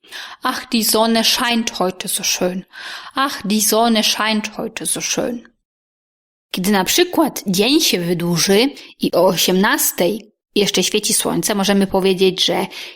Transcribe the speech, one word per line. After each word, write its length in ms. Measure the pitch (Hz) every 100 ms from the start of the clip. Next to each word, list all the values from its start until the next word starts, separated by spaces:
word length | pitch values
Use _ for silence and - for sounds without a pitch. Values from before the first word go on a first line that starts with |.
| _ - - -
Ach, 220 | 262 - -
die 140 | 233
Sonne 400 | 214 214 226 226
scheint 560 | 220 - 247 226 226 -
heute 280 | 185 185 190
so 160 | -
schön. 420 | - - 180 185 - - - - - 262
Ach, 260 | 277 -
die 180 | 190 214
Sonne 420 | - 220 233 214
scheint 540 | - - 214 214 - -
heute 280 | 226 - 165
so 160 | -
schön. 500 | - - 240 240 - _ _ _ _ _ _ _ _ _ _
Kiedy 200 | - 185
na 120 | 196
przykład 600 | 180 - 349 - 262 - 214
dzień 340 | 180 233 320
się 180 | - 185
wydłuży 720 | 170 170 170 165 196 202 277 - - -
i 120 | -
o 140 | - 185
osiemnastej 1040 | 175 - 185 220 294 - - 175 220 - _ _ 202
jeszcze 280 | 196 185
świeci 300 | 185 214 -
słońce, 420 | - 165 165 - 202
możemy 320 | 196 196 190
powiedzieć, 580 | 190 190 185 190 180 -
że 220 | - - - -